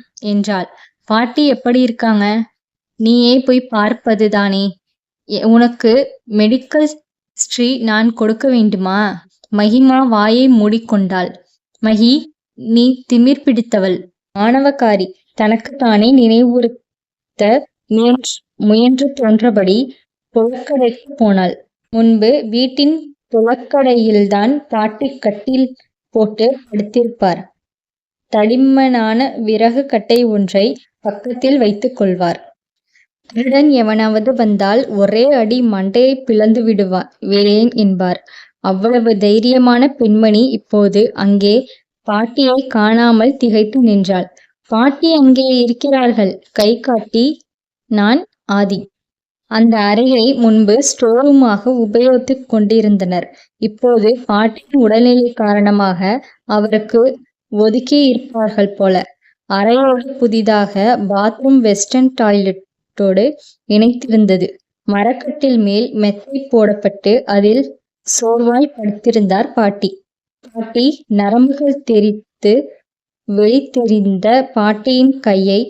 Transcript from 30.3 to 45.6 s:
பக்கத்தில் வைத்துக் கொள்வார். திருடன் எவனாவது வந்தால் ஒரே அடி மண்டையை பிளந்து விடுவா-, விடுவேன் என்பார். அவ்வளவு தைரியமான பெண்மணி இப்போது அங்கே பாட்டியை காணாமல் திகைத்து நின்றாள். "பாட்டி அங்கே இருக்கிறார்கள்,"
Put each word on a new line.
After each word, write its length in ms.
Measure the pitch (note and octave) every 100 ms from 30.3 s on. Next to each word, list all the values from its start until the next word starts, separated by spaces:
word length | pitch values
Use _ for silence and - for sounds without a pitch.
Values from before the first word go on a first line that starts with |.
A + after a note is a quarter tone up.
| G#3 F#3+ G3 A3 - _ _
பக்கத்தில் 580 | G#3+ G3+ B3 B3 C4 C#4
வைத்துக் 380 | G#3+ G3+ B3 -
கொள்வார். 440 | G3 F3 E3+ - - _ _ _ _ _ _ _ _
திருடன் 400 | A3+ C4 C#4 D4
எவனாவது 640 | C4 A3 G#3+ A3 A3 G#3+
வந்தால் 480 | A#3+ G#3+ G3+ G3 A3+ -
ஒரே 360 | G#3 G3 G#3+ C4+
அடி 260 | D4 E4 B3
மண்டையை 540 | A#3 G3 F#3+ A#3 C4 C4+
பிளந்து 380 | C4 G#3+ G#3+ A3
விடுவா-, 440 | A3+ G#3 F#3+ F#3 - _
விடுவேன் 520 | - G3+ G3+ G#3 A#3+ A#3+
என்பார். 440 | G3+ F#3 F#3 F3+ - - - _
அவ்வளவு 520 | F#3+ F#3+ G#3+ B3 A3+ G#3
தைரியமான 720 | G3+ G#3+ A#3+ B3+ B3 A#3+ C4+
பெண்மணி 560 | B3+ A3+ G#3+ A3 G#3+ C4
இப்போது 640 | A3 - G#3 G3+ G3 A3
அங்கே 420 | - G3 G3+ G3+ A3+ B3+ - _ _ -
பாட்டியை 600 | G#3 A3+ C4+ C4 B3+ C4
காணாமல் 680 | A3 G#3 A3+ A#3+ A3+ A#3 C#4
திகைத்து 420 | A#3+ G#3+ G#3+ C4
நின்றாள். 480 | A#3 G3+ F#3 F#3 F#3 _ _ _ _
"பாட்டி 420 | A3 C4+ C#4 E4
அங்கே 320 | D#4 C4 B3+ C4
இருக்கிறார்கள்," 840 | B3+